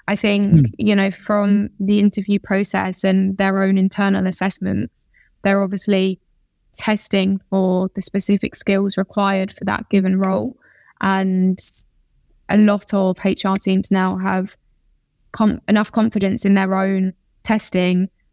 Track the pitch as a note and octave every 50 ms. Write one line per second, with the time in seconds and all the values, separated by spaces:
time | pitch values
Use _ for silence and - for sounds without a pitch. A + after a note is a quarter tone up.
0 | _ - G#3 G3+ - G#3 G3+ G3+ G3+ G3 F3 D#3+ C3+ A2 - - A3 G#3 G#3 G3+
1 | G3 - F#3+ - - - G#3+ G#3 G3+ G3+ G3+ G3+ G3+ G#3 - _ G3 G3 G#3 G#3
2 | G3+ G3+ - G#3 F#3+ - G3+ G#3 - - G3 G3 G3+ - - F#3+ G3 F#3 F#3 -
3 | - F#3+ F#3+ F#3+ F#3+ G3 F#3+ - G3 F#3+ G3 G3 F#3+ F#3+ G3 F#3+ F#3+ G3 - -
4 | G3+ G3 F#3+ F#3+ F#3 F#3 F#3+ - F#3 G3 - - F#3 F#3+ G3 G3+ A#3 A#3+ - _
5 | _ _ _ _ _ _ _ _ - G3 G3 G3 G3 F#3 G3+ F#3 - - G3 F#3+
6 | F#3+ F#3+ F#3 - _ _ _ _ _ _ _ _ _ _ _ - - - G#3+ G#3
7 | - - - G3 F#3 F#3+ G3 F#3+ - _ G3 F#3+ F#3+ F#3 F#3 F#3 F#3+ F#3+ - G3
8 | F#3 - - G3+ - - G#3 F#3+ - - - - - - G3 G3 G3 G3 - -
9 | F#3+ - - G#3 G3+ G3 G3 F#3+ F#3+ G3 - - - G3 G3+ G#3+ A3 - - G3
10 | F#3+ F#3 F#3+ F#3 F#3+ F#3+ F#3+ G#3 A3 C4 - - _ _ _ _ _ _ _ _
11 | - F#3+ F#3+ F#3+ F#3+ F#3+ F#3 F#3 F#3 F#3 F#3 - - - - - _ _ _ _
12 | _ _ _ _ _ _ _ _ _ - F#3+ G#3 G#3+ G#3 G3+ G3+ - - G#3 G3
13 | F#3+ F#3 F#3 - - G3 G3 - - G3 F#3+ G3 - G3 F#3+ F#3 - - G3 F#3+
14 | F#3 F#3 F#3+ F#3 F#3 F#3+ F#3+ F#3 F#3 G3+ - _ _ _ _ _ _ _ _ _
15 | _ _ _ _ _ _ - - A3 G#3 - - - - G#3 G#3 G#3+ - - A3+
16 | G#3+ A3 - G#3+ G3 F#3+ G3 A#3+ - G3 G3 G3 F#3+ F#3+ F#3+ F#3+ F#3+ F#3+ G3 F#3+
17 | F#3+ F#3 F3+ - _ _ _ _ _ - A3 G#3+ - - - F#3 F3+ F3+ F3+ F3+
18 | F#3 F#3+ - _ _ _